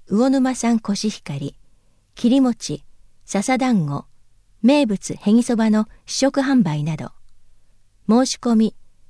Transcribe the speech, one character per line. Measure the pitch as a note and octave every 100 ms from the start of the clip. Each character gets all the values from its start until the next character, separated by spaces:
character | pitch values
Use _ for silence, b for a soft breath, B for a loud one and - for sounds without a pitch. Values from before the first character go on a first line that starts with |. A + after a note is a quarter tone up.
| -
魚 | G3+ C4
沼 | C4+ B3+
産 | B3+ A#3 A#3
コ | -
シ | G3+ G#3+
ヒ | -
カ | -
リ、 | C#3 C#3 - - _ _ _ _
切 | - A#3+
り | C4+
餅、 | C4 A#3 - D3 - - - - -
笹 | G3 G3+ C4
団 | B3+ A3+ D3+
子、 | C#3 - - - _ _ _
名 | A3 D4 C4+
物 | G3 -
へ | - -
ぎ | A3+
そ | A#3+
ば | A3+ A3
の | G#3+ A3 - -
試 | -
食 | C4+ C#4
販 | C4+ C4+
売 | D#3+ D3+
な | D3 D3+
ど。 | B2 - - - - - _ _ _ _ -
申 | A3 C4
し | -
込 | B3
み、 | A3+ A3 - - - -